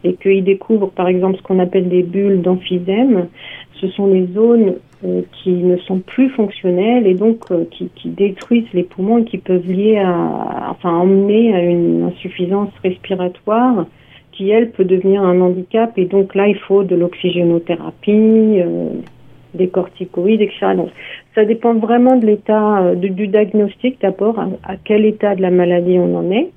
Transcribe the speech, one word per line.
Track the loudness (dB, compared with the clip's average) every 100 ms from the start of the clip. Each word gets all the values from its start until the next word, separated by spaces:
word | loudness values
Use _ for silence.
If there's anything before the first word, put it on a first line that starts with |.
et | -4 -2
qu'il | 0 2
découvre, | 2 -2 0 0 0
par | -2 0
exemple, | 0 0 -2
ce |
qu'on | -2 0
appelle | 2 0 0
des | 0
bulles | 0 -2 0 2
d'emphysème, | 0 -2 -2 -4 -2 0 2 2 -2 -12 -20 -20 -20 -8
ce | -8
sont | -2 2
les | 2 0
zones, | 0 4 4 2 -2 _ _ -6
euh, | -4 -6
qui | -8 -2
ne | 0 2 0
sont | -2 -6
plus | -6 -2 0
fonctionnelles | 0 -4 -2 -2 0 2 2 2
et |
donc, | 2 0 0 -2
euh, | -4 -4
qui, | -8 -12 -10
qui | -12
détruisent | -2 -2 -2 -2 -2 0
les | -4
poumons | -4 -4 0 0
et |
qui | 0 -6
peuvent | -2 -2 -2
lier | 0 2 2
à, | 0 -2 -4 -6 -8 -8 -10
enfin, | -6 -4
emmener | 0 2 2 2 2 2
à | 2
une | 2 2 0 0 -2
insuffisance | -6 -14 -6 -2 -2 -4 -4
respiratoire | -6 -6 -8 -4 -4 -6 -2 0 2 0 -4 _ _ -20 _
qui, | -6 0
elle, | 2 0
peut | -2 0
devenir | 2 2 2
un | 2 2
handicap. | 2 0 -4 -2 -2 -2
Et | 0
donc | 0 0 0
là, | 0
il | 0
faut | 0 0
de | 2 0
l'oxygénothérapie, | -2 -2 -4 0 0 0 -2 -8 -8 -8 0 4 4 4 4 2
euh, | 0 -2 -6 -8 -12 -20 -20 -20 _
des | -4 -2
corticoïdes, | -2 -6 -10 -10 -4 0 0
et | 0
cetera. | -2 -2 -2
Donc, | -4 -10 -20 -20 _ -2
ça |
dépend | 0 0 0
vraiment | 0 0 2 4 4
de | 2
l'état, | 0 0 0 2 2
euh, | 0 0
du, | -4
du | -4 0
diagnostic | 0 2 0 -2 -2 -6 -2
d'abord, | -4 -2 -4 -2
à, | -6 -8
à | -12 -14
quel | -2 2
état | 2 0 -2 0
de |
la | 2
maladie | 2 2 2 2 2
on | 2 -2
en | -2
est. | -2 -4